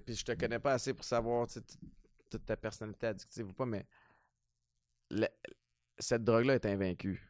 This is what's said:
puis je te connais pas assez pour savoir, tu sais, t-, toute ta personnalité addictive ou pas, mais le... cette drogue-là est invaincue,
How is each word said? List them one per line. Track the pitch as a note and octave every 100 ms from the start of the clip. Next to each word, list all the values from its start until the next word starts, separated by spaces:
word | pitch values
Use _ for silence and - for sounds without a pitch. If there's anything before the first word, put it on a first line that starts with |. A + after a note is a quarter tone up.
| -
puis | A2+
je |
te | -
connais | A#2+ A#2 A#2
pas | C#3+
assez | B2+ -
pour | -
savoir, | - A#2+ A#2 A#2+ A#2
tu | A#2
sais, |
t-, | - - - - - _ -
toute | A2 -
ta | A2
personnalité | A2 - G#2+ G2 A2+
addictive | G2 - - G2+
ou |
pas, | F#2 B2+
mais | G#2 - _ _ _ _ _ _ _ _ _ _ _ -
le... | G#2 A2 - - - _ _ _ -
cette | - A#2+
drogue-là | A2 A2+ B2 C3
est | G#2+
invaincue, | G2+ F#2+ F2+ G2 F#2+ -